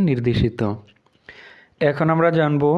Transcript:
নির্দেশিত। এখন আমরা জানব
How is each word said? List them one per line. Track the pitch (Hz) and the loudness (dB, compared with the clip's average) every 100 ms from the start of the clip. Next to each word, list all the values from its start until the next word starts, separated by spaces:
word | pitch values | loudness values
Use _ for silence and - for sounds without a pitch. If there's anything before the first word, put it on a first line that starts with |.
নির্দেশিত। | 175 123 120 104 117 - 104 104 - _ _ _ - - - - _ - | 0 0 0 0 -2 -2 -6 -6 -12 _ _ _ -20 -20 -20 -20 _ -2
এখন | 147 143 160 | -2 0 0
আমরা | 160 170 | 2 2
জানব | 160 151 147 147 | 2 0 0 2